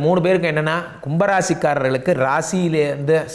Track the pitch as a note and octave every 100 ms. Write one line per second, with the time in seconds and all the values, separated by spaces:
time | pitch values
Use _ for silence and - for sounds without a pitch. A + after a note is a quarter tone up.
0 | D3 F3+ E3+ F#3 E3 D3+ D#3 E3 E3+ -
1 | C3+ D#3+ G3 F#3+ - E3+ D#3 C#3+ C3 C3
2 | C3 D#3+ C3 D3 D#3+ F#3 F3 D#3+ D3 C#3
3 | C#3+ D#3+ D3